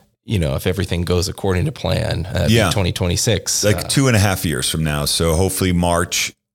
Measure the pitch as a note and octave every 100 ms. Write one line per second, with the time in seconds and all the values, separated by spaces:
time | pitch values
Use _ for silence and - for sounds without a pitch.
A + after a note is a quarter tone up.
0 | _ _ - G#2 D2+ C2+ F#2+ F#2 - E2+
1 | F2 F2+ E2+ - G2 F2+ D3+ - E2+ F2+
2 | E2 E2 - F2+ E2 A2+ F#2 G2+ F#2 -
3 | F2+ F2 - F#2 - - G2+ F2 - C#3+
4 | C3 A2 G2+ F2+ E2 C2 - D#2+ D#2 D2
5 | D2 - E2 D#2+ F#2+ - F#2 F2 F2 E2+
6 | F2 - - - _